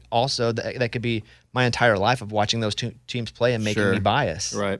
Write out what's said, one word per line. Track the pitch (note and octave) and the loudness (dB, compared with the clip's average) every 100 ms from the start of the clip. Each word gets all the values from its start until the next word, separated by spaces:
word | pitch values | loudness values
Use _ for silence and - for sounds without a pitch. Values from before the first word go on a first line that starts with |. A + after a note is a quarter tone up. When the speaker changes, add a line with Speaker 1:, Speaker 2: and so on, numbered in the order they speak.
| - | -4
Speaker 1:
also | A#2 C3 - A#2 | 0 0 0 -2
th-, | A2+ A2+ G#2+ | -2 -6 -4
that | A#2 | -4
could | A#2+ | -2
be | A#2 A2+ - - _ | -4 -4 -6 -16 _
my | B2+ B2 | 0 0
entire | A#2+ A#2+ G2+ | 4 4 4
life | G#2 C3 | 2 0
of | G#2 | -2
watching | G#2+ G#2 A#2 | -2 0 0
those | A2 G#2 | -2 -4
two | A#2+ - - | -6 -10 -10
teams | B2 A#2 | -8 -8
play | - A#2+ A#2 | 0 2 2
and | |
making | G#2+ G#2 | 0 2
Speaker 2:
Sure. | G2+ | 2
Speaker 1:
me | F#2+ | 2
biased. | G2+ B2 A2+ D#2+ - | 2 2 0 -2 -6
Speaker 3:
Right. | G#2+ G2+ G2+ | -4 -4 -4